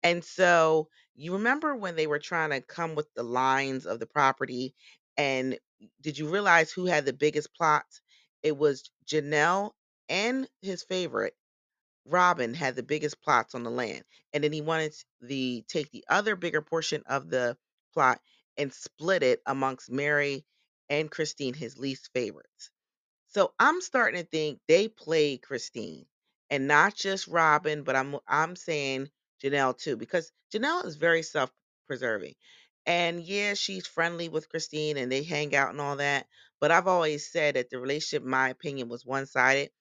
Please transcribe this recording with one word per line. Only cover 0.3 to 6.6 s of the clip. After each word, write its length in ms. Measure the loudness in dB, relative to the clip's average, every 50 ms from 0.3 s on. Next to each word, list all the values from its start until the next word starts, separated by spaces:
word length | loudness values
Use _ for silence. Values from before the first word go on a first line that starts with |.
| 0 2 4 6 6 6 6 6 4 2 0 _ _ _ _ _ _
you 180 | -14 -10 -6 -6
remember 420 | -2 0 0 0 0 0 -4 -4
when 200 | -4 -6 -6 -2
they 120 | -2 0 0
were 120 | 0 -4
trying 320 | -4 -4 -2 -2 -2 0
to 100 | -2 -4
come 340 | -6 _ -8 -6 -6 -4 -2
with 160 | -4 -6 _ _
the 100 | -8 -6
lines 640 | -4 -2 0 2 2 2 2 0 -2 -4 -6 -4
of 140 | -6 -6 -6
the 80 | -6 -6
property, 680 | _ 2 2 2 2 _ -6 -6 -6 -6 -6 -8 _ _ _ -20 -20 _ _ _ _ -2
and 420 | 0 0 0 0 -2 -2 -4 -6 _ _ _ _ -20 -20 _ _
did 180 | -10 -10 -8 -6
you 120 | -6 -4
realize 420 | -2 0 4 6 6 6